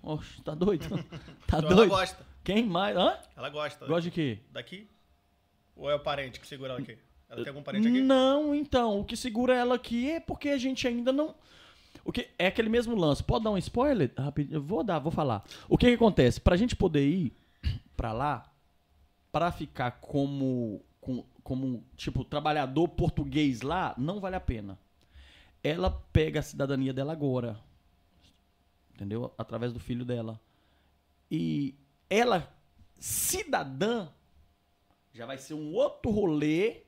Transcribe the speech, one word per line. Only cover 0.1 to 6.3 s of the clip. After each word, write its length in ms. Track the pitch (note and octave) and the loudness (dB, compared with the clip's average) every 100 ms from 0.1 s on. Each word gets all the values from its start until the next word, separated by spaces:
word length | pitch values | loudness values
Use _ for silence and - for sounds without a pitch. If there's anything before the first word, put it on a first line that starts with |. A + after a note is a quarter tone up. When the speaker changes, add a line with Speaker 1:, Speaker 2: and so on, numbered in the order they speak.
| D3+ - - | -10 -10 -12
Speaker 1:
tá 100 | - | -10
doido? 320 | D3+ F#3 E3+ - | 0 2 2 -2
<laughs> 600 | F#3+ D3 D#3+ - - - | -8 -8 -16 -18 -12 -2
Tá 100 | D#3+ | 0
Speaker 2:
Então 120 | D#3 | 4
Speaker 1:
doido? 100 | F#3 | 8
Speaker 2:
ela 40 | G#3+ | 8
gosta. 380 | F#3+ F3+ - - - | 6 0 -6 -20 -12
Speaker 1:
Quem 220 | - G3+ A#3+ | 0 0 2
mais? 300 | E3+ G3+ G3 | 0 0 4
Hã? 200 | A#3+ - - - | 2 2 -10 -12
Speaker 2:
Ela 140 | C3 | -10
gosta 360 | D3 D3 - C#3 | -6 -8 -8 -2
Speaker 1:
Gosta 100 | E3 | -2
Speaker 2:
daqui? 140 | E3+ | 0
Speaker 1:
de 20 | |
quê? 280 | E3+ D3 G#2 - | -2 -4 -4 -12
Speaker 2:
Daqui? 380 | A#2+ B2 F#3 G#3+ _ _ _ _ _ _ _ _ - | -16 -14 -18 -20 _ _ _ _ _ _ _ _ -10
Ou 140 | C#3+ | -2
é 60 | D3 | 0
o 40 | |
parente 400 | D3 C#3+ C3 | 0 -4 -4